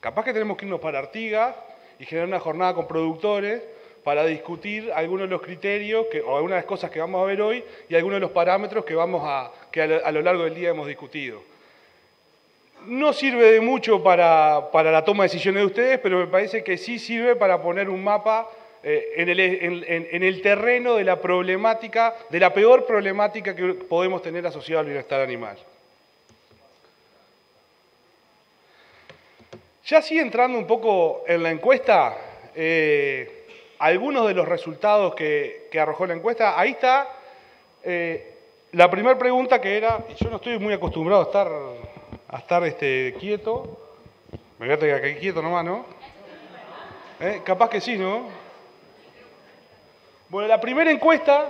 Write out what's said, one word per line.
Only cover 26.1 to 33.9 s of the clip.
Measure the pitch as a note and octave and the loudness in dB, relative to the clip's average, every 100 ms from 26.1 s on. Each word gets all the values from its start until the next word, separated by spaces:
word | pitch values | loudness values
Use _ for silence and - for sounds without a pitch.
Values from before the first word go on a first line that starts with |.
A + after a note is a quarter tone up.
| _ _ _ _ _ _ _ _ _ _ _ _ _ _ _ _ _ _ _ _ _ _ _ _ _ _ _ _ _ _ - _ _ _ - _ _ - | _ _ _ _ _ _ _ _ _ _ _ _ _ _ _ _ _ _ _ _ _ _ _ _ _ _ _ _ _ _ -20 _ _ _ -20 _ _ 2
Ya | D#4 | 2
sí | D#4 D#4+ | 4 0
entrando | C4+ A3+ B3 B3 | 0 0 0 0
un | E3+ | 0
poco | A3+ A3+ F#3+ E3 - - | 0 2 2 2 -2 -2
en | E3+ | 0
la | E3 | 0
encuesta, | D#3+ A#3 C4 C4 G3 B2+ G#2 - - - - | -2 2 2 6 4 4 -2 -14 -20 -18 -6
eh, | D#3+ E3 D#3 D3 C#3 C3+ B2 - - - - _ | 0 2 2 2 2 -4 -8 -16 -20 -20 -20 _
algunos | D#3 | 2